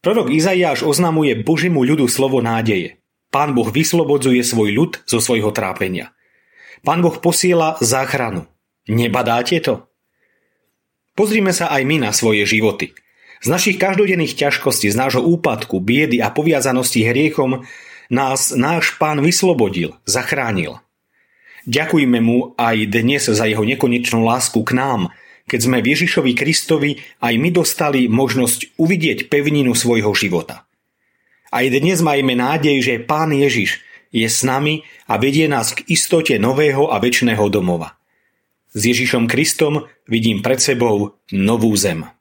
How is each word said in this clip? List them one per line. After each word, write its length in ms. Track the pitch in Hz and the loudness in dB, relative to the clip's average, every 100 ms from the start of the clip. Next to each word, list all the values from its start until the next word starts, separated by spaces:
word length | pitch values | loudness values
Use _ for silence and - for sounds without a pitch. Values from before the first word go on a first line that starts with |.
Prorok 240 | 175 220 127 151 | 2 0 2 2
Izaiáš 480 | 170 185 175 135 | 2 2 2 0
oznamuje 560 | 156 139 170 160 147 113 | 0 2 2 2 2 0
Božiemu 400 | 107 156 175 156 127 | 0 0 2 2 2
ľudu 240 | 151 123 | 2 2
slovo 320 | - 135 127 | 2 0 0
nádeje. 560 | 117 113 113 98 82 - _ _ _ | 0 0 0 0 -2 -12 _ _ _
Pán 240 | 139 147 127 | -2 0 0
Boh 80 | 107 | 0
vyslobodzuje 800 | 120 165 170 147 143 131 123 120 | 0 0 0 2 2 4 2 2
svoj 240 | 113 104 107 | 0 2 2
ľud 140 | 175 - - | 0 -2 -4
zo 80 | 117 | -2
svojho 320 | - 113 104 | 0 0 0
trápenia. 640 | - 95 92 95 90 - _ _ _ _ _ - - - | -2 -4 -4 -4 -6 -10 _ _ _ _ _ -20 -8 -2
Pán 160 | 165 | 2
Boh 160 | 175 - | 0 0
posiela 640 | 131 123 180 170 160 160 | -2 0 2 2 0 0
záchranu. 640 | 117 131 131 139 120 92 82 _ _ _ - | -2 0 -2 -4 -4 -6 -10 _ _ _ -4
Nebadáte 720 | 113 120 127 120 117 123 170 | 0 0 0 0 0 0 -2
to? 320 | 139 127 _ _ _ _ _ _ _ _ _ _ _ _ _ - | -2 -4 _ _ _ _ _ _ _ _ _ _ _ _ _ -2
Pozrime 320 | 208 214 190 | 0 2 0
sa 240 | 180 170 | 0 0
aj 80 | 143 | 0
my 160 | 135 156 | 0 0
na 160 | 110 | 0
svoje 320 | 110 113 104 101 | 0 2 2 2
životy. 480 | 110 107 101 - - _ _ _ - | 2 0 -2 -8 -12 _ _ _ -8
Z 80 | 117 | -2
našich 320 | 170 - 185 | 0 0 0
každodenných 560 | 190 190 202 180 151 - | 0 2 2 2 -2 0
ťažkostí, 480 | 143 - - 123 104 | -2 0 -2 0 0
z 80 | |
nášho 320 | 107 135 131 170 | 0 0 0 2
úpadku, 560 | 170 156 107 - 95 | 2 0 -2 -4 -4
biedy 400 | 95 131 151 120 | 0 0 2 0
a 80 | 104 | 0
poviazanosti 800 | - 151 147 135 127 123 120 113 | 0 0 2 0 0 0 0 0
hriechom 560 | 120 151 151 131 127 127 - - - - | 2 0 0 -2 -2 -8 -20 -20 -20 -4
nás 400 | 123 135 131 - | -2 0 -2 -2
náš 480 | 123 135 165 - - | 0 0 0 -2 0
Pán 160 | 151 151 151 | -2 2 0
vyslobodil, 720 | 170 190 151 104 87 82 - - | 2 0 2 0 -2 -6 -8 -4
zachránil. 720 | 117 120 143 123 98 76 60 _ _ _ _ _ _ - - - | -4 -2 -4 -2 -4 -4 -10 _ _ _ _ _ _ -20 -18 -4
Ďakujme 560 | 123 160 165 131 120 | -2 0 2 2 2
mu 320 | 113 120 123 - | 2 2 -2 -2
aj 240 | 117 110 107 | 0 0 0
dnes 480 | 113 113 143 131 | 0 0 0 0
za 160 | 107 113 | 0 0
jeho 160 | 107 107 | 0 -2
nekonečnú 560 | - 127 120 120 117 | 0 0 0 0 0
lásku 400 | 113 123 - 117 | 2 0 0 -2
k 160 | 113 123 | -2 -2
nám, 320 | 135 120 87 - - - - | 0 -2 -4 -8 -20 -20 -6
keď 80 | 123 | -2
sme 240 | 117 127 | 0 0
v 160 | 110 147 | 0 0
Ježišovi 400 | 175 - 135 123 | 0 0 0 0
Kristovi 640 | 143 160 - 160 147 143 - _ | 0 -2 0 0 0 -6 -14 _
aj 160 | 120 | -2
my 160 | 113 160 | 0 2
dostali 560 | 175 160 - 151 135 123 | 0 0 -2 -2 0 2
možnosť 720 | 113 131 117 120 120 - - | 2 0 0 0 -2 -8 -2
uvidieť 480 | 160 185 156 - - | 0 2 0 -2 -2
pevninu 480 | 147 143 151 127 | 0 0 0 0
svojho 400 | 117 120 117 104 | 0 0 0 0
života. 560 | 95 101 87 - - _ _ _ _ _ _ _ _ _ | -2 -2 -2 -4 -16 _ _ _ _ _ _ _ _ _
Aj 160 | 120 131 | -2 0
dnes 320 | 131 160 180 | 2 0 0
majme 320 | 165 143 135 | 0 2 0
nádej, 480 | 123 123 156 151 139 | 0 0 0 2 2
že 120 | 127 117 | 0 -4
Pán 320 | - 151 156 | -2 -2 0
Ježiš 560 | 139 139 123 95 - - - _ | 2 2 0 -2 -6 -12 -20 _
je 160 | 113 113 | -2 0
s 160 | 110 | 0
nami 400 | 127 135 147 156 - - - | 0 0 -2 -4 -8 -20 -6
a 160 | 110 | 0
vedie 240 | 131 139 156 | 2 2 0
nás 320 | 139 113 - | 0 -2 -6
k 80 | - | -4
istote 480 | 170 - 165 160 117 | -2 2 0 2 0
nového 480 | 110 131 151 135 151 | 0 2 2 2 0
a 80 | 107 | 0
večného 480 | 120 117 120 107 104 | 0 2 0 2 0
domova. 480 | 101 90 87 78 _ _ _ _ _ _ _ _ | 0 0 -4 -6 _ _ _ _ _ _ _ _
S 80 | 110 110 | -4 0
Ježišom 400 | 120 127 127 113 | 0 0 0 0
Kristom 560 | 127 156 - 151 151 - _ - | 0 0 0 0 -2 -6 _ -4
vidím 320 | 113 113 101 | 0 0 0
pred 160 | 117 127 | 0 0
sebou 640 | - 123 120 101 101 _ _ | 0 2 2 2 -2 _ _
novú 400 | 98 98 117 113 101 | -2 0 2 2 2
zem. 320 | 101 80 78 _ | -2 -4 -8 _